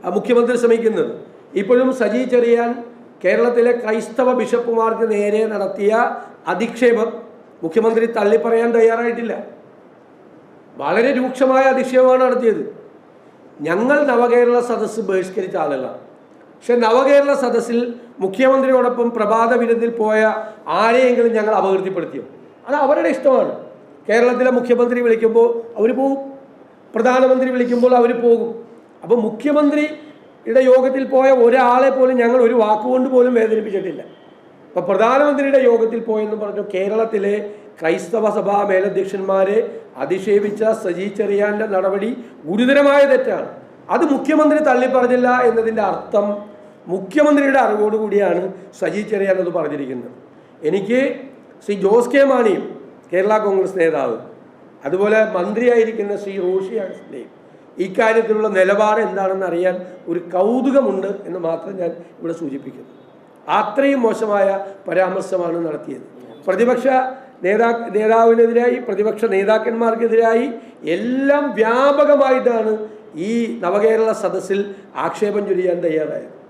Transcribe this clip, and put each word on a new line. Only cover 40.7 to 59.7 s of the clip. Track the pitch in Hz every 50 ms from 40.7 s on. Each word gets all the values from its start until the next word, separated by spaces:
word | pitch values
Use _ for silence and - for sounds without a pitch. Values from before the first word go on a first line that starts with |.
| - - -
സജി | 185 175 175 196 202 202 -
ചെറിയാൻ്റെ | 214 202 202 202 202 214 214 208 220 214 196
നടപടി | 185 190 190 196 202 202 226 262 247 - - - - - 151
ഗുരുതരമായ | 185 208 247 254 277 285 285 277 277 285 277 277
തെറ്റാണ്. | 262 240 - 226 190 160 - - - - - - - - - - 180
അത് | 233 339 302 277
മുഖ്യമന്ത്രി | - - - 311 302 302 294 302 302 - 277
തള്ളിപ്പറഞ്ഞില്ല | 254 247 254 254 269 254 247 247 254 247 247 247 247 254 254 233
എന്നതിൻ്റെ | 220 226 220 226 220 220 208 185
അർത്ഥം | 160 156 - - - 208 202 208 208 202 - - - - - - - - - 170
മുഖ്യമന്ത്രിയുടെ | 180 190 190 185 - 294 294 294 294 285 277 277 269 269 240
അറിവോടുകൂടിയാണ് | 214 214 208 208 214 214 220 220 208 196 202 196 180 175 180 190 190 - - - - - -
സജി | 190 175 170 208 208 208
ചെറിയാൻ | 214 196 196 196 190 190 175
അത് | 180 175
പറഞ്ഞിരിക്കുന്നത്. | 175 156 151 147 143 139 123 131 123 117 - - - - - - - - - - - - 151
എനിക്ക് | 175 202 - 208 240 254 - - - - - - - - - - - - -
ശ്രീ | - 208 190 180
ജോസ് | 190 214 240 233 240
കെ | - 277 277 269
മാണിയും | 254 247 233 214 180 143 - - - - - - - - - -
കേരള | 170 185 190 208 214 214 196
കോൺഗ്രസ് | 202 196 190 180 - - 185
നേതാവ്, | 165 165 156 147 131 123 113 - - - - - - - - - - - - - -
അതുപോലെ | 143 175 185 202 208 220 220 214 202 180
മന്ത്രിയായിരിക്കുന്ന | 180 175 202 214 226 247 240 240 226 220 220 220 208 202 202 202 202
ശ്രീ | 202 196 196 196 180
റോഷി | 180 185 190 190 190 226 214 190
അഗസ്റ്റിൻ്റെയും | 180 - - - - - 127 110 - - - - - - - - - - - 180
ഇക്കാര്യത്തിലുള്ള | 196 185 254 226 220 226 233 226 214 214 214 220 214 202 185
നിലപാട് | 185 190 202 208 214 214 214 226 220
എന്താണെന്ന് | 180 185 196 190 190 190 190 190 175
അറിയാൻ | 165 170 180 185